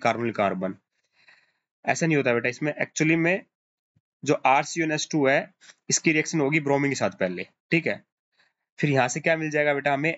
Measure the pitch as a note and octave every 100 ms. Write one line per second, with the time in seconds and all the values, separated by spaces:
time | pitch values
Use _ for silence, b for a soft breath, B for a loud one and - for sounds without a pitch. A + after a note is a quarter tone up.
0 | A#2+ A2+ A#2 G#2+ G2 F#2 F#2 F#2+ _ b
1 | b b b b b b _ _ - B2+
2 | E3 D3 B2 A#2+ B2 - D3+ - - -
3 | D#3 E3 E3 F#3+ - _ _ _ _ _
4 | _ _ B2+ D3+ C3 C#3 D3+ E3+ D#3 D3+
5 | - D#3+ C3 D3+ - _ B B - -
6 | E3+ D#3 D3+ E3 C#3 D#3+ C#3 C#3 C#3 B2+
7 | G#2 - F#2 F2+ - _ _ E3 C#3+ G2+
8 | _ _ _ _ _ _ _ - D3+ C3+
9 | B2 D#3+ E3+ D#3+ D#3 D3 D3 C#3 C#3+ C#3
10 | D#3+